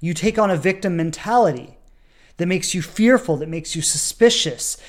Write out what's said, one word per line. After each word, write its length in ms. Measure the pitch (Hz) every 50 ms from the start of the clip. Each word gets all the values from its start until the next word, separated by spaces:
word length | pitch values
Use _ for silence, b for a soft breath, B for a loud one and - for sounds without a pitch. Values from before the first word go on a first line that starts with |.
you 140 | - 170 170
take 240 | - 180 220 214 220
on 120 | 214 196
a 60 | 185
victim 400 | 156 139 190 190 190 - 190 175
mentality 840 | 165 160 165 160 - - 202 233 247 226 170 135 123 - - - - - - b b b b b b b b b
that 100 | b 175
makes 280 | 180 185 180 - - -
you 60 | 180
fearful, 560 | 156 - - - 214 240 254 247 - - 156
that 140 | 135 151 160
makes 260 | 160 165 160 - -
you 60 | 160
suspicious, 960 | 156 - - 143 - - - - - - - - - 160 123 - - - - - B